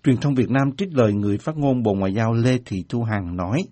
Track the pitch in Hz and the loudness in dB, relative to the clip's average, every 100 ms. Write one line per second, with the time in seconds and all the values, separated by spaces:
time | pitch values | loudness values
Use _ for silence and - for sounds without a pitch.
0 | - 123 147 131 113 131 139 139 196 147 | 0 2 2 2 2 2 0 -2 -2 2
1 | 110 101 101 101 - 156 143 127 110 98 | 2 2 0 -2 -4 -2 0 2 2 0
2 | 95 98 113 117 120 127 123 95 87 120 | 0 0 0 2 2 0 -2 -8 -6 -4
3 | 113 104 87 90 90 127 196 | -2 -4 -4 -4 -2 -4 -4